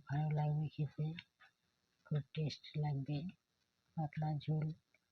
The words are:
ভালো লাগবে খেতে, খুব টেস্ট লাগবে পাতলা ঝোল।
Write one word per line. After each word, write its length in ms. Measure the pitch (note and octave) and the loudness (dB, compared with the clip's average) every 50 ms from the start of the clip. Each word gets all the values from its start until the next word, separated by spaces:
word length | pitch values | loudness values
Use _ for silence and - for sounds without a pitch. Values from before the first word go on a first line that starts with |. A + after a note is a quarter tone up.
| - | -4
ভালো 240 | - C3+ D3 D3+ D3+ | -2 0 2 2 2
লাগবে 360 | D3+ D3+ D3+ D3+ D3+ D3+ D#3 D3 | 2 2 2 2 2 2 0 -2
খেতে, 380 | - - D#3 C#3 - - D3+ D#3+ D#3+ E3+ - - _ _ - - _ _ _ _ _ _ _ _ _ _ _ | -2 -2 -2 -2 -2 -2 -2 -2 -4 -6 -10 -16 _ _ -20 -20 _ _ _ _ _ _ _ _ _ _ _
খুব 160 | - D3+ D3 C#3 - - | -2 0 0 0 -2 -2
টেস্ট 320 | D#3+ D#3 C#3+ - - - - - | -2 -2 -2 -2 -4 -8 -6 -4
লাগবে 420 | D3+ D3+ D3+ C#3+ C#3 C3+ - D3 C#3+ D#3+ F#3 - - _ _ _ _ _ _ _ _ _ _ _ | -2 0 0 0 0 0 0 -2 -2 -2 -4 -8 -12 _ _ _ _ _ _ _ _ _ _ _
পাতলা 340 | - D#3+ C#3+ - D#3+ D#3 D#3 D#3 C#3+ | -2 -2 -2 0 0 0 2 0 0
ঝোল। 280 | - - D#3 D#3 D3+ D#3 D#3+ - _ _ _ _ _ _ | 0 2 2 2 2 0 -2 -4 _ _ _ _ _ _